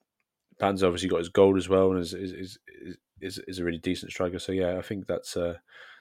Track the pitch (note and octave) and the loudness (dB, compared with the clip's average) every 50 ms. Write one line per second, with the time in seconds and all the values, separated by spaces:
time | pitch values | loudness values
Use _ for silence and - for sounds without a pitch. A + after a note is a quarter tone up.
0 | _ _ _ _ _ _ _ _ _ _ _ - G#2+ G2 G2 F#2 F#2+ F2+ E2+ F2+ | _ _ _ _ _ _ _ _ _ _ _ -2 0 0 2 2 2 2 2 2
1 | F#2+ F2+ F2+ E2 F2 F2 - G2+ G2 G2 G2 F#2+ F2 F#2 F#2+ F#2+ F#2+ F#2+ F#2 F2+ | 0 0 0 0 -2 2 6 6 8 8 8 4 2 4 4 4 6 4 2 0
2 | F2 E2 F#2 F#2 G2 F#2 F#2 F#2 F#2+ F2+ - - _ - - - - F#2 F2 - | -2 -4 -6 -8 -8 -8 -10 -10 -12 -14 -16 -18 _ -20 -20 -18 -18 -18 -18 -18
3 | _ _ _ - - G2 F#2+ - - - F#2 F#2 F2 E2+ E2+ E2 - F2+ F2+ E2+ | _ _ _ -12 -12 -10 -10 -10 -12 -10 -6 -4 -2 -2 -2 -2 -2 -4 -4 -4
4 | - - - - F#2+ F2 F2+ F2 - - F#2+ F#2+ F2+ F2 F2+ F2+ E2+ - G#2+ G2 | -6 -10 -6 -4 -4 -4 -4 -6 -6 -4 -2 0 0 0 -2 -4 -4 -6 -8 -8
5 | F2+ - F2 F2 - - - F#2+ F2 F2 F2 - _ _ - - - - - - | -6 -4 -6 -6 -6 -6 -4 -4 -4 -4 -4 -8 _ _ -20 -20 -20 -20 -20 -20